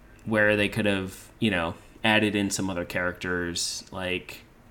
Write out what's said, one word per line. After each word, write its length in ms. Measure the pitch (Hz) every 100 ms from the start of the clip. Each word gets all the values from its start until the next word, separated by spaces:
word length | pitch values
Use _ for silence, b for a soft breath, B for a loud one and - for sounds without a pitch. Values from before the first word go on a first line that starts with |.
| - - 104
where 300 | 107 104 104
they 140 | 101
could 160 | 113 104
have, 420 | 98 92 - - -
you 100 | 110
know, 240 | 90 82 - - -
added 320 | 110 107 107 104
in 160 | 101
some 180 | - 95
other 160 | 90 90
characters, 960 | 95 90 87 92 90 87 85 - - -
like 500 | 95 92 90 - - - - -